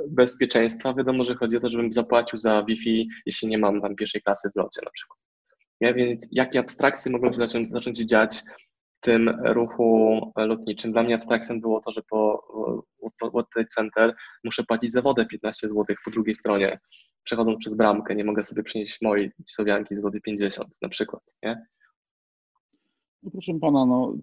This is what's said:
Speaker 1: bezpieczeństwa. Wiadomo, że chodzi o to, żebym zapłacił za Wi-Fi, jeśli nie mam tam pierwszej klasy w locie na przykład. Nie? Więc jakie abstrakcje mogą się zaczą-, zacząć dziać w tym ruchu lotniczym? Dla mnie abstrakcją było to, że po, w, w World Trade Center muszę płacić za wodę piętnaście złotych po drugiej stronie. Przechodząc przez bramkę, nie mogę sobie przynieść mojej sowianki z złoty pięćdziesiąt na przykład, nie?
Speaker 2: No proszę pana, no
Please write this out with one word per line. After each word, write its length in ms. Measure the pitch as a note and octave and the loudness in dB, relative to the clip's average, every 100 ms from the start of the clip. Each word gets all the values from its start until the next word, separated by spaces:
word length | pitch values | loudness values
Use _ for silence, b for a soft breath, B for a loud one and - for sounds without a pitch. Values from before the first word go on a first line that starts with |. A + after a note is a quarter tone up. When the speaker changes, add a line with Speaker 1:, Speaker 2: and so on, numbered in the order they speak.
| B2 | -2
Speaker 1:
bezpieczeństwa. 840 | C#3 B2 - A#2+ A#2 A2+ A2+ C3 | 4 4 2 2 2 2 0 -4
Wiadomo, 300 | B2+ B2+ C3 | -2 0 0
że 100 | B2 | 0
chodzi 220 | B2 A#2 A#2 | -2 0 0
o 40 | |
to, 80 | B2 | -2
żebym 240 | A#2 A#2 | -2 -2
zapłacił 460 | A#2 A2+ A#2 A#2 A2 | 0 2 2 2 0
za 160 | A2 G#2+ | 2 2
Wi-Fi, 460 | G#2 A2+ A#2 A2+ A2+ B - | 2 -2 0 0 0 B -8
jeśli 220 | - A2 | -4 -2
nie 100 | A2 | 2
mam 220 | G#2 G2+ | 2 2
tam 160 | G2+ G2 | -2 -4
pierwszej 260 | G#2 G2+ | -6 -2
klasy 280 | - G2+ G2+ | -2 -2 -2
w 20 | G2+ | -2
locie 240 | - - | -2 -4
na 60 | - | -12
przykład. 280 | - - _ _ _ _ _ _ - | -14 -18 _ _ _ _ _ _ -2
Nie? 140 | A#2 | 0
Więc 340 | B2 A#2+ A#2 - | 2 0 -2 -4
jakie 260 | A#2+ B2+ C3 | 0 2 0
abstrakcje 540 | A#2+ - C#3 C#3 B2+ | -2 2 0 2 -4
mogą 200 | B2 A#2+ | 0 0
się 60 | A2 | 0
zaczą-, 340 | A#2 A#2 A#2 | -2 -2 -2
zacząć 260 | A#2 B2 A#2 | -4 -6 -4
dziać 440 | A2+ A2 G#2+ - - B B _ _ _ | 4 4 4 0 -14 B B _ _ _
w 40 | |
tym 400 | B2 A2+ A2+ A2+ | 4 4 4 2
ruchu 760 | A2+ A#2 A#2 - A#2 A2+ A2 A2 G#2+ - | 2 2 0 2 4 6 6 2 0 -2
lotniczym? 560 | A2 A2+ A2 G2+ A2+ | 0 0 -4 -6 -2
Dla 100 | A2+ | 2
mnie 120 | A#2+ | 2
abstrakcją 460 | A2+ - A#2 A2+ A#2 | 0 0 -2 -2 -4
było 200 | A2+ A2 | 0 -2
to, 120 | - | -2
że 100 | G#2+ - | -10 -4
po, 340 | G#2+ G#2+ - - A2 A#2+ A2+ - - | 0 2 0 -6 -8 -4 -6 -8 -14
w, 240 | A2+ - A#2 | -14 -8 -4
w 60 | |
World 160 | A#2+ A#2 | -2 -2
Trade 120 | A2+ A2+ | -4 -2
Center 480 | - A2 A2 A2+ A#2 B B | -2 0 4 2 2 B B
muszę 200 | A2+ - | -8 -4
płacić 280 | A#2 A2+ A#2+ | -2 -2 0
za 100 | B2 | 0
wodę 240 | C3+ B2 A2+ | 2 2 0
piętnaście 420 | A2 G#2+ - G#2+ | -2 -6 -6 -4
złotych 300 | G#2 G2+ G2 | -2 -2 -4
po 60 | A2+ | -6
drugiej 240 | A2 G#2+ | -4 -2
stronie. 440 | G#2+ G#2+ G2+ G2 - _ b b _ | -2 0 2 2 -2 _ b b _
Przechodząc 340 | - A2+ A2+ A2 | -4 0 0 0
przez 160 | A2 | -2
bramkę, 420 | G#2+ G#2+ G#2 G#2+ G#2 | 2 4 4 0 -4
nie 80 | |
mogę 180 | G#2 G#2+ | -2 -2
sobie 200 | G2+ A2 | -4 -6
przynieść 400 | G#2 A2 G2+ - | -6 -6 -8 -4
mojej 280 | A2 G#2 G2+ - - | 0 0 -2 -6 -12
sowianki 480 | - G#2 G#2 G#2 | -4 0 0 -2
z 60 | G2+ | -4
złoty 200 | G2+ G#2 | -4 -4
pięćdziesiąt 560 | A2 G#2 G2 - - - | -6 -2 -4 -4 -12 -10
na 60 | - | -8
przykład, 340 | - A2 - _ _ | -4 -6 -8 _ _
nie? 240 | A2 A2+ - _ _ _ _ _ _ _ _ _ _ _ _ _ _ _ | -8 -8 -12 _ _ _ _ _ _ _ _ _ _ _ _ _ _ _
Speaker 2:
No 80 | F#3+ | -14
proszę 280 | F#3 F3+ E3 | -10 -6 -2
pana, 260 | D#3 C#3 B2+ | 2 4 4
no 280 | B2 B2+ A2 | 2 0 -4